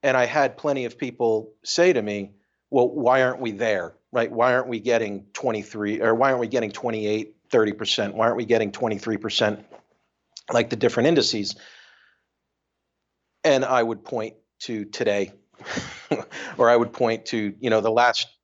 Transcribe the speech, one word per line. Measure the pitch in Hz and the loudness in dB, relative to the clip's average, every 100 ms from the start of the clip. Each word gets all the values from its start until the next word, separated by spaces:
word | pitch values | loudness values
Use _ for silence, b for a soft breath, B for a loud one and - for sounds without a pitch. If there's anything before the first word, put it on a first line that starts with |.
And | 143 127 | 2 2
I | 120 | 2
had | 151 135 - | 2 0 -2
plenty | 151 139 120 | -4 -2 -4
of | - | -6
people | 127 123 117 110 110 _ | -10 -2 0 0 -4 _
say | - - 180 | -6 2 4
to | 139 | 4
me, | 104 104 98 _ _ _ _ | 0 -6 -8 _ _ _ _
"Well, | 135 123 | 2 2
why | 151 123 131 | 2 2 4
aren't | 131 117 | 2 0
we | 123 | -6
there, | 101 113 98 85 - _ | -4 -2 -2 -4 -12 _
right? | 123 117 | -2 -2
Why | 113 123 | 2 2
aren't | 123 127 | 2 0
we | 117 | -4
getting | 113 117 110 101 98 | 0 0 0 -6 -12
twenty-three, | - 127 110 90 107 104 110 | -6 -4 -4 -6 -6 -4 0
or | 113 | 2
why | 113 135 | 4 2
aren't | 127 | 2
we | 113 | 0
getting | 120 107 | -2 -4
twenty-eight, | - 123 110 104 107 107 _ _ | -6 -6 -4 -2 -4 -4 _ _
thirty | 123 107 | 2 2
percent? | 101 110 - 101 | -2 -4 -2 -2
Why | 101 113 | 0 0
aren't | 110 | 0
we | 113 | 2
getting | 113 104 | 2 2
twenty-three | 98 120 101 113 104 | -2 -4 -4 -4 -4
percent | 110 - 107 104 - - _ _ _ _ _ - - | -2 0 0 -2 -12 -20 _ _ _ _ _ -20 -2
like | 120 117 | 0 0
the | 113 | 0
different | 117 - 131 | 0 2 2
indices?" | 160 - 110 98 - B B B B B B B _ _ _ _ _ _ _ _ _ _ _ | 4 2 -2 -6 -10 B B B B B B B _ _ _ _ _ _ _ _ _ _ _
And | 160 135 131 | 2 2 2
I | 127 | 2
would | 117 113 | 0 -4
point | - 123 110 - _ _ | -8 -8 -8 -12 _ _
to | - 110 104 | -10 -8 -8
today, | - 107 101 95 - _ _ B B B B | -2 0 0 -2 -8 _ _ B B B B
<laughs> | B 143 - - - - | B -6 -6 -14 -14 2
or | 117 | 6
I | 120 | 6
would | 120 | 4
point | - 120 110 - | 0 -2 -2 -4
to, | 117 104 - | -4 -4 -4
you | 127 | 0
know, | 110 | 2
the | 110 | 2
last | 110 120 110 - _ | 4 2 2 -6 _